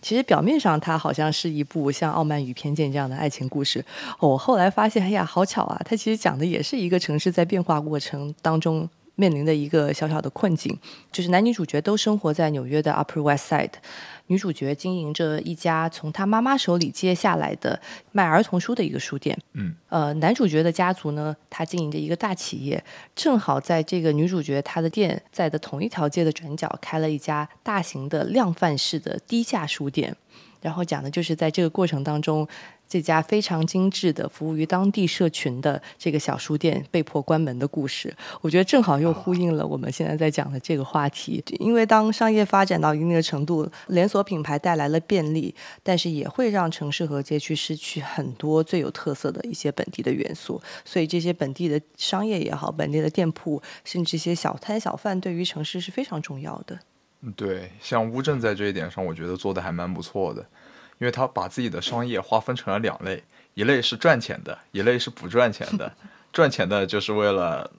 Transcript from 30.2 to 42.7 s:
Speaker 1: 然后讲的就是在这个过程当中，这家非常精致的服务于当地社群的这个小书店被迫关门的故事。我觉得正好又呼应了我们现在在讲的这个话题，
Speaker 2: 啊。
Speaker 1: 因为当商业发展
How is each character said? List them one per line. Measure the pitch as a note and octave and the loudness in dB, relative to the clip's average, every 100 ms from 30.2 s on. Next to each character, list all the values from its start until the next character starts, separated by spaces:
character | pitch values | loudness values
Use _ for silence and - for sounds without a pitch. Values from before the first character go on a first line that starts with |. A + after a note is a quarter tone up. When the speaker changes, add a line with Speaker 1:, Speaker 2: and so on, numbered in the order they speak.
| _ - - _ | _ -20 -20 _
Speaker 1:
然 | E3+ | -6
后 | E3 | -4
讲 | F3 C#3+ | -2 -2
的 | C#3 | -2
就 | D3 | -4
是 | E3 | -2
在 | D#3 D#3+ | 0 0
这 | D#3 | 2
个 | E3 | 0
过 | D#3+ F3+ | 2 0
程 | C#3+ | 0
当 | C#3+ D3+ | -2 0
中， | D3+ D#3 D3+ - - - _ | 0 0 0 -6 -20 -20 _
这 | F3+ | -4
家 | D#3 D#3+ | 2 2
非 | D#3 G#3+ | 4 0
常 | G#3 E3 D#3+ | 0 0 0
精 | F#3 F#3+ | 2 2
致 | - F3+ | 2 0
的 | D3+ - | 0 -4
服 | - D#3 | -6 -6
务 | D#3 | -2
于 | D#3+ | 0
当 | F3+ G3 | 2 2
地 | G3+ F3+ | 4 0
社 | - F3 | 2 0
群 | - C#3 B2 | 2 -4 0
的 | D3 C#3 - - | 0 -2 -6 -6
这 | - | -2
个 | D3+ | 0
小 | - C#3+ | -2 -4
书 | - D3+ | -2 2
店 | E3 C3+ C#3+ | 2 0 0
被 | E3+ | -2
迫 | D3+ D3+ | 0 -2
关 | C3+ D#3+ | 2 2
门 | D#3 B2 | 2 -2
的 | C#3 | -4
故 | - C3+ | -2 -4
事。 | - - - - - | -4 -8 -12 -16 -6
我 | D#3+ | 2
觉 | E3+ | 4
得 | F#3+ | 6
正 | C#4+ | 6
好 | G3+ C#3+ | 6 4
又 | E3 | 4
呼 | D#3+ - | 0 0
应 | F3+ F3 D#3 | 0 2 0
了 | D3+ | -2
我 | D3 | -4
们 | C3+ | -4
现 | C#3 D#3+ | -4 -2
在 | D3+ | 2
在 | D#3 | 2
讲 | D3 C#3+ | 0 -4
的 | C#3 | -6
这 | - D#3 | -2 -2
个 | |
话 | C3+ D#3 C#3+ | 0 0 0
题， | - - - - | -2 -6 -6 -6
Speaker 2:
啊。 | - | -2
Speaker 1:
因 | A3 | 2
为 | A#3 A3+ | 4 6
当 | A3 G#3+ | 6 4
商 | A3 A3+ | 2 2
业 | G#3+ | 4
发 | G#3 G3 | 4 4
展 | G3 | 4